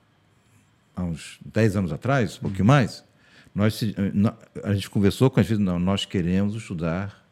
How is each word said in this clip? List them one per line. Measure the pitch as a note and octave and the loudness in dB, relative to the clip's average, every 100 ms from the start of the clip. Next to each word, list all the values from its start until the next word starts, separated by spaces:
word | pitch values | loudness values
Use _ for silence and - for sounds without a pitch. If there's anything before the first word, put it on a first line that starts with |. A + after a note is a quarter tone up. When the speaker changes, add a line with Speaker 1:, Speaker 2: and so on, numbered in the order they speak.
| _ _ _ _ _ _ _ _ _ | _ _ _ _ _ _ _ _ _
Speaker 1:
há | - | -6
uns | F2 D2+ - - - | -6 -6 -12 -18 -6
dez | A2 A2 G#2 | 0 2 2
anos | E2+ | -4
atrás, | D2 B2 C#3 G2+ - | -4 -2 0 -2 -4
um | |
pouquinho | G#2+ G2 | -6 2
Speaker 2:
Uhum. | F#3 | 4
Speaker 1:
mais, | C#3+ G#2 - - _ _ - _ | 6 2 -4 -20 _ _ -20 _
nós | F#2+ G#2+ - | -2 0 0
se, | G#2+ F#2+ G2 | -4 -2 -2
nó-, | G2+ G#2+ - - - | 0 0 -2 -12 -10
a | - | -4
gente | G2 - | -4 -2
conversou | A2+ G2 - C3+ | 2 2 4 4
com | - | 4
as | F#2+ | 2
filhas, | A2 | 2
"Não, | F#2+ F2 | 0 0
nós | F#2 G2 - | 0 0 -2
queremos | G2 E2+ F#2+ G2+ A2+ | -2 0 0 0 -4
estudar | - E2+ E2 F2 G2 - _ | -8 -6 -4 -4 -6 -12 _